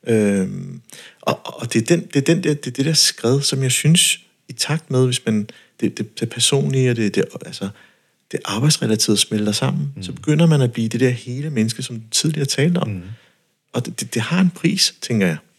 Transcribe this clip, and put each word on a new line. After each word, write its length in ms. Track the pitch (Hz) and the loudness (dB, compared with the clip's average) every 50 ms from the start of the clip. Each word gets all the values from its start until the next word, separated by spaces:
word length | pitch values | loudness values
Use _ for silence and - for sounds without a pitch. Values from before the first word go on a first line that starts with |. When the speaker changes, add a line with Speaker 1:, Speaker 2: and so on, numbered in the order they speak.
| - | 0
Speaker 1:
Øhm, 720 | - 113 110 107 101 101 98 95 95 98 95 92 92 92 - _ _ - - - - - _ | 2 2 2 4 2 2 0 0 -2 -4 -8 -8 -10 -12 -14 _ _ -20 -20 -20 -20 -20 _
og, 200 | - - - - - - - - | -2 -2 -2 -2 -6 -14 -12 -10
og 120 | 123 123 - | -8 -2 -2
det 100 | 117 110 | -2 2
er 140 | - 170 | 2 2
den, 100 | 170 - | 0 0
det 100 | - - | -2 -2
er 180 | 143 135 147 170 | 0 2 2 2
den 100 | 202 185 | 2 2
der, 100 | 156 151 | -2 -2
det 120 | 147 - | -2 -4
er 40 | 131 | -10
det 140 | 120 - 139 | -4 -2 -2
der 80 | 160 160 | 0 2
skred, 480 | - - - - - - 113 127 139 | 2 2 2 0 0 0 2 2 2
som 220 | 139 - - 131 135 | 2 0 -2 0 0
jeg 100 | 131 127 | 0 0
synes, 480 | - - 151 165 180 - - - - _ _ _ _ _ _ | 2 4 6 6 6 6 2 0 -4 _ _ _ _ _ _
i 40 | 127 | -8
takt 380 | - - - 147 160 - _ | -8 -4 -2 -2 -4 -4 _
med, 140 | 135 127 127 | 2 2 2
hvis 200 | 127 123 - - | 2 2 -2 -2
man, 220 | 113 110 107 104 - - - _ _ _ _ | 0 0 0 -2 -4 -10 -20 _ _ _ _
det, 180 | - 101 - - | -4 -2 -2 -2
det, 220 | 104 - _ - | -8 -8 _ -6
det 100 | 117 113 | -6 -6
personlige 600 | - 123 113 - 143 139 139 143 135 135 131 127 | -4 -2 0 2 2 2 0 0 0 2 2 2
og 60 | 120 | 2
det, 180 | 110 110 101 92 | 2 0 0 2
det, 100 | 98 92 - - - - | 0 -2 -2 -4 -14 -14
altså, 220 | 85 - - 98 98 101 - - _ _ _ _ _ _ _ _ _ - | -14 -10 -8 -10 -10 -10 -12 -20 _ _ _ _ _ _ _ _ _ -8
det 80 | - - | -8 -6
arbejdsrelaterede 760 | - 101 107 127 151 156 - - 110 110 107 - - 107 101 | -4 -4 0 2 2 2 2 2 0 0 0 2 2 2 2
smelter 340 | - - 110 107 107 107 104 | 2 -2 -2 -2 0 0 -2
sammen, 400 | - - 131 - - 143 143 - | 0 -2 -2 -2 -2 -4 -6 -6
Speaker 2:
Mm. 60 | - 98 | -8 -10
Speaker 1:
så 100 | 90 - | -10 -12
begynder 340 | - - - 151 151 170 | -8 -2 0 2 4 6
man 140 | 165 156 143 | 4 6 4
at 120 | 135 117 - | 4 2 0
blive 160 | - 113 110 | -2 -4 -2
det 120 | 110 113 | 0 2
der 80 | 131 127 | 2 2
hele 420 | 123 120 - 127 123 131 143 160 | 0 -2 -6 -10 -8 -8 -8 -4
menneske, 320 | 143 113 110 113 - - 135 | 0 0 0 0 -2 -6 -8
som 140 | - 120 110 | -10 -10 -12
du 60 | 113 - | -12 -4
tidligere 360 | - - - 156 156 151 143 | -4 0 0 0 0 0 -2
talte 320 | 135 - - 139 175 175 - | -2 0 2 2 2 2 0
om. 100 | - 110 | 0 -2
Speaker 2:
Mm. 140 | 101 92 87 95 113 - _ _ _ _ _ _ _ _ _ _ - | -4 -8 -10 -12 -16 -16 _ _ _ _ _ _ _ _ _ _ -6
Speaker 1:
Og 140 | 117 120 | -6 -6
det, 140 | - - - | -6 -8 -8
det, 140 | - - - | -10 -6 -4
det 80 | 120 110 | -4 -2
har 180 | - 165 180 | 0 2 4
en 100 | 190 180 | 2 2
pris, 440 | - - - - - 190 - - - _ | 2 0 0 0 2 4 2 0 0 _
tænker 260 | - - 123 107 98 | -6 -2 0 2 2
jeg. 100 | 87 80 76 _ _ _ | 2 0 -2 _ _ _